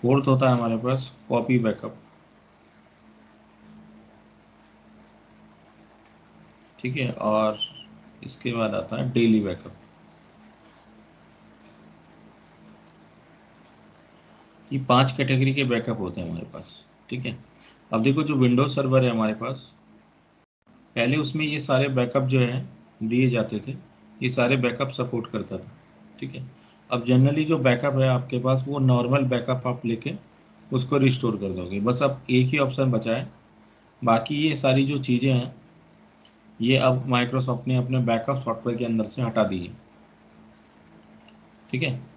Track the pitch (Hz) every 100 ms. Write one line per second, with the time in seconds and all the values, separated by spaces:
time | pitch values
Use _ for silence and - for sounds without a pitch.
0 | 123 139 139 131 131 123 117 113 120 135
1 | - - - 120 120 123 110 101 110 -
2 | - _ _ _ _ _ _ _ _ _
3 | - - - - - _ 214 - - 107
4 | - 110 - _ _ _ - _ - 53
5 | 53 - 107 55 53 76 107 110 107 110
6 | 107 - _ - - - - - 127 131
7 | 123 - 107 107 107 107 - - - -
8 | - - - - 123 117 110 101 - 117
9 | 135 127 117 110 101 85 - - - -
10 | - - - - - - - - - -
11 | - 53 53 53 53 53 53 53 53 53
12 | 53 53 53 53 53 53 - 107 - -
13 | - - - 165 - - - - - -
14 | - - - - - - - 135 131 147
15 | 135 - 135 131 135 135 131 117 110 104
16 | 92 82 85 85 85 76 - - - _
17 | _ 127 127 - - - - - _ 113
18 | 120 139 147 143 127 123 143 139 135 131
19 | 127 113 110 107 117 135 - _ _ -
20 | _ _ _ _ _ _ _ - _ -
21 | 120 147 139 156 151 147 135 131 139 131
22 | 123 139 127 131 123 127 - - - _
23 | 110 120 127 117 107 104 135 131 - _
24 | - - 127 127 123 135 123 117 135 -
25 | 120 120 113 110 95 95 - - _ -
26 | - - 135 131 131 - - _ _ 123
27 | 117 127 135 151 156 160 131 123 143 131
28 | 131 127 127 127 123 131 131 143 131 123
29 | 120 139 127 123 117 127 127 120 117 113
30 | 147 202 - - _ - - 131 131 143
31 | 135 127 120 104 98 92 90 101 107 123
32 | 139 131 - 127 127 147 135 131 131 123
33 | 113 117 - - _ _ - _ _ _
34 | 120 113 - 147 156 139 131 131 135 143
35 | 131 120 135 127 - - - - - -
36 | - _ - _ - - 117 135 127 127
37 | 127 123 120 131 127 113 - 127 120 131
38 | 117 113 - 131 - 113 123 110 117 113
39 | 107 - 117 113 98 95 87 - - -
40 | - _ - - - - _ 110 53 55
41 | - - - - - - - 131 143 131
42 | -